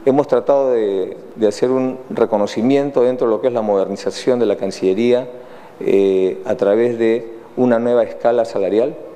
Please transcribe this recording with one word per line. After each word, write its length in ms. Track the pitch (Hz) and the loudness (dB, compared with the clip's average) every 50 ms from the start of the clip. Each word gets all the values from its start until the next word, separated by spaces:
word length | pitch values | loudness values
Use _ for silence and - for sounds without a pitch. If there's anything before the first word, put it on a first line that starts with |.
| - | 2
hemos 220 | 135 131 143 139 - | 2 2 2 2 2
tratado 440 | 131 120 117 - 143 139 139 131 | 0 0 2 2 2 2 2 2
de, 440 | 123 113 110 101 98 95 92 - - - - - - | 0 0 0 0 0 -2 -4 -6 -8 -14 -18 -18 -4
de 100 | - 110 104 | 0 0 0
hacer 220 | 101 - - 127 | 2 0 0 0
un 280 | 131 131 131 131 135 - - - | 0 0 0 -2 -4 -8 -12 -8
reconocimiento 920 | 113 113 117 101 113 101 104 101 - 117 110 127 139 139 139 147 139 131 | -2 0 0 0 2 -2 -2 -2 -2 -2 2 2 2 2 0 0 0 0
dentro 260 | 120 127 127 127 135 117 | 2 2 0 0 0 0
de 20 | |
lo 80 | 107 101 | 0 0
que 60 | - | 0
es 80 | 127 120 | -2 -2
la 80 | 117 | 0
modernización 760 | 110 104 101 98 95 92 98 98 - 98 92 - - 135 127 123 | 0 0 0 0 0 -2 -4 -6 -6 -8 -8 -2 0 0 2 2
de 60 | 117 | 2
la 100 | 104 98 | 0 0
Cancillería, 720 | - 101 95 - - 95 92 95 104 120 120 120 123 135 - - - - - - - - - - - | -2 -4 -6 -6 -2 0 0 2 2 2 2 2 0 0 -6 -14 -16 -18 -20 -20 -20 -20 -20 -14 -6
eh, 600 | - 98 98 98 98 98 95 95 95 92 92 - 95 | -2 2 2 4 4 4 2 2 2 0 -2 -4 -6
a 120 | 107 104 | -6 -2
través 420 | - 101 101 101 113 120 123 120 113 | 0 2 2 2 2 2 0 0 0
de 340 | 113 113 113 117 117 - - - - - - | 0 0 0 0 -4 -10 -16 -18 -20 -10 -2
una 220 | - 123 123 117 113 | 0 2 2 2 2
nueva 240 | 120 120 123 120 | 2 2 2 2
escala 420 | 113 98 - - - 120 120 120 113 | 2 0 -4 -2 0 2 2 2 0
salarial 520 | - - - 95 90 101 110 123 147 - - - - - | -2 -2 -2 -2 0 2 0 0 0 -4 -10 -16 -18 -18